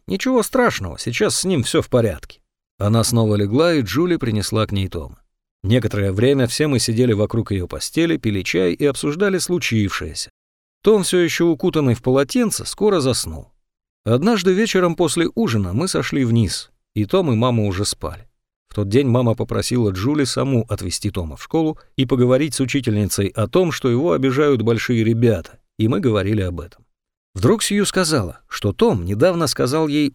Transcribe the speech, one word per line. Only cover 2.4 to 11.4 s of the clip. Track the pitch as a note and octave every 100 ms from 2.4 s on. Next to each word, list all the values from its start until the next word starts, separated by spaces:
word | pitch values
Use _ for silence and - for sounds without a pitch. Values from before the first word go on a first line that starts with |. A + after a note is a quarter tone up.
| _ _ _ _
Она | G2+ A2+
снова | A2 A#2 A2 G#2
легла, | G2+ A#2+ E3+
и | D#3+
Джули | G2+ A2+ F3 E3
принесла | A#2+ G#2+ F#2 A2 G#2+
к |
ней | G2+ F#2+
Тома. | F2 C#2 - _ _ _ _
Некоторое | F#2 B2 B2 G#2+ G2
время | F#2+ B2+ C#3 B2
все | - D3+
мы | B2+
сидели | - A2+ B2+
вокруг | G#2 G#2 A#2 G#2
ее | G2 F2
постели, | D2+ - D#3 E3 D#3
пили | A2 G2
чай | - E3 F#3
и | D#3+
обсуждали | C#3+ C3 D3+ D#3 G3+ F#3
случившееся. | - F3 - A2+ G2 - D#2+ D#2+ - _ _ _ _ _
Том, | G3 G#3+
все | F3 F#3
еще | E3 -